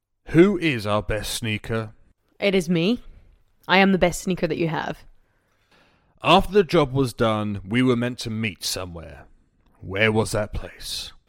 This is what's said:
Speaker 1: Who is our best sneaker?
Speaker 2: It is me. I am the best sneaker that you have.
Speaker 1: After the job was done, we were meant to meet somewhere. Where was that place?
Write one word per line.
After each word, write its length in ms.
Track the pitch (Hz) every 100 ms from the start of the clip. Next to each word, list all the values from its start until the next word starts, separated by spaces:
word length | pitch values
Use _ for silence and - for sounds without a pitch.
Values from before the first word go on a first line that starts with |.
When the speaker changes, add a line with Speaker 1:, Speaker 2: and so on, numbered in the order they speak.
| _ _ -
Speaker 1:
Who 280 | 156 190 196
is 300 | 165 123 101
our 160 | 104
best 320 | - 107 -
sneaker? 580 | - 113 104 - 113 110 - _ _ _ -
Speaker 2:
It 140 | 202
is 160 | 190 160
me. 300 | 175 175 247 - - - _ _ _ -
I 120 | 185
am 140 | 196
the 60 | 190
best 240 | 175 -
sneaker 240 | - 175 170
that 100 | 156
you 120 | 165
have. 300 | 151 - - - - _ _ _ _ _ _ _ _ _ _
Speaker 1:
After 300 | 135 180 180
the 120 | 196
job 280 | 175 175 143
was 200 | 131 131
done, 480 | - 113 107 104 98 95
we 140 | 117
were 140 | 127 120
meant 220 | 120 123
to 100 | 117
meet 340 | 110 110 87
somewhere. 600 | - 95 92 82 76 73 - _ _ _ _ _
Where 320 | 95 95 110
was 180 | 110 104
that 220 | 107 104
place? 580 | - 87 - - - - -